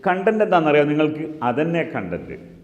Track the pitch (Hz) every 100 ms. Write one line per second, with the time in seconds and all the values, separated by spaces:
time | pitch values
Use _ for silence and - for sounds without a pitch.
0 | 196 185 185 214 196 180 156 147 147 147
1 | 151 151 156 - 123 120 165 170 160 123
2 | 87 85 - 65 - -